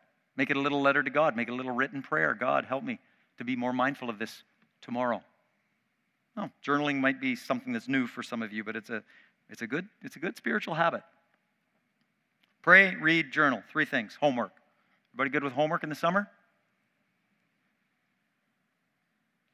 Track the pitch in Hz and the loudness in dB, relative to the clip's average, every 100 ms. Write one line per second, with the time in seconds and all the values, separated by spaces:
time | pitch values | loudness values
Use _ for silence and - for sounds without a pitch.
0 | _ _ _ 135 135 139 143 143 139 143 | _ _ _ -4 -2 0 0 2 2 2
1 | 131 143 156 113 117 123 127 123 135 139 | 0 2 2 0 -4 -6 -4 -2 -2 -4
2 | - 156 151 113 127 139 - 135 131 110 | -4 0 0 0 0 0 0 -4 -6 -10
3 | _ _ _ - 123 123 123 127 131 139 | _ _ _ -10 -6 -2 -2 0 0 -2
4 | 120 104 110 - _ _ _ _ - 123 | -8 -8 -10 -10 _ _ _ _ -8 -4
5 | 123 104 - _ _ _ _ _ _ _ | -2 -2 -6 _ _ _ _ _ _ _
6 | _ _ _ 208 160 - 139 143 147 139 | _ _ _ -10 -10 -8 -2 0 0 0
7 | 135 131 131 120 - 123 127 113 123 135 | 0 0 -4 -4 -4 -4 -4 -6 -2 -2
8 | 120 123 - 117 107 107 107 113 107 107 | -2 -6 -8 -8 -6 -8 -8 -10 -8 -10
9 | - - _ _ _ 110 110 156 196 _ | -10 -20 _ _ _ -12 -6 -6 -8 _
10 | - 139 185 - 226 214 190 160 170 113 | -18 -8 -8 -6 -4 -4 -2 0 0 0
11 | - _ _ _ _ _ _ _ _ _ | -8 _ _ _ _ _ _ _ _ _
12 | _ _ _ _ _ _ 165 190 190 180 | _ _ _ _ _ _ 8 10 10 4
13 | 156 165 139 143 143 107 - 156 143 131 | 2 2 2 2 2 2 -2 -2 0 -2
14 | 101 - 147 123 98 - _ _ _ _ | -4 0 0 2 -4 -8 _ _ _ _
15 | _ 120 135 147 143 127 151 170 156 147 | _ -4 0 0 -2 0 0 0 -4 -2
16 | 170 196 202 _ _ _ _ _ _ _ | 0 0 -2 _ _ _ _ _ _ _
17 | _ _ _ _ _ _ _ _ _ _ | _ _ _ _ _ _ _ _ _ _
18 | _ _ _ _ _ _ _ _ _ _ | _ _ _ _ _ _ _ _ _ _
19 | _ _ _ _ _ | _ _ _ _ _